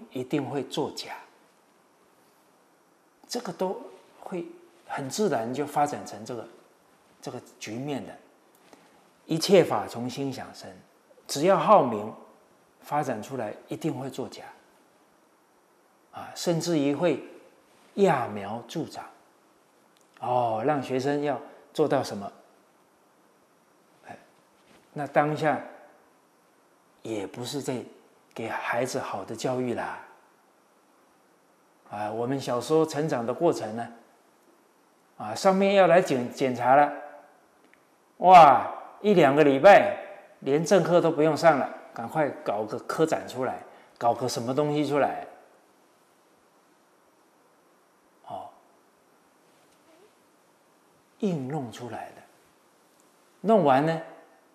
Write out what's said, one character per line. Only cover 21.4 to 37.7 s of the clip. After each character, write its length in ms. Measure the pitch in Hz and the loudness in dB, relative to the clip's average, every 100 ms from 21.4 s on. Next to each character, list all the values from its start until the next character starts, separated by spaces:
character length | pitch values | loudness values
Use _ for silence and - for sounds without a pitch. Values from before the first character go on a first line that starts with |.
| - - - | -8 -20 -8
做 140 | - 147 | -2 0
到 160 | 143 | 0
什 160 | 117 107 | -2 -8
么？ 120 | 98 - _ _ _ _ _ _ _ _ _ _ _ _ _ _ _ _ - | -12 -16 _ _ _ _ _ _ _ _ _ _ _ _ _ _ _ _ -20
哎， 100 | - _ _ _ _ _ - _ | -20 _ _ _ _ _ -20 _
那 140 | 156 139 | -12 -2
当 280 | 160 151 | 0 0
下 240 | 151 156 123 - - - _ _ _ _ _ _ _ _ _ _ _ | 0 -2 -2 -6 -18 -20 _ _ _ _ _ _ _ _ _ _ _
也 220 | - 110 | -10 -8
不 200 | 95 - | -8 -10
是 180 | 123 143 | -10 -8
在 200 | 127 123 98 - _ _ _ | -6 -8 -10 -18 _ _ _
给 140 | - 110 | -12 -8
孩 360 | - - 101 | -8 -6 -4
子 140 | 127 131 | -4 -6
好 260 | - 113 | -8 -10
的 100 | 95 | -10
教 260 | 113 143 127 | -8 -4 -4
育 120 | 127 | -4
啦。 260 | 107 - - - - _ _ _ _ _ _ _ _ _ _ _ _ _ _ _ _ _ | -4 -8 -12 -16 -20 _ _ _ _ _ _ _ _ _ _ _ _ _ _ _ _ _
啊， 200 | 104 107 | -10 -8
我 160 | 110 120 | -6 -4
们 140 | 135 | -4
小 200 | 127 123 | -4 -6
时 120 | 117 | 0
候 120 | 156 | 2
成 240 | 160 139 151 | 2 -2 -4
长 160 | 135 | -4
的 80 | 117 | -4
过 200 | 120 170 | 0 0
程 240 | - 107 113 | 0 -4 -8
呢， 160 | 117 - - _ _ _ _ _ _ _ _ _ _ - | -12 -16 -20 _ _ _ _ _ _ _ _ _ _ -14
啊， 180 | 113 | -10
上 200 | - 196 | 0 2
面 200 | 190 196 | 4 4
要 120 | 202 180 | 6 6
来 160 | 170 | 6
检-， 280 | 185 135 123 | 4 0 -4
检 200 | - 135 | -2 -2
查 200 | 120 120 | 0 4
了， 180 | 135 143 - - - - _ _ _ _ | 6 4 0 -14 -20 -20 _ _ _ _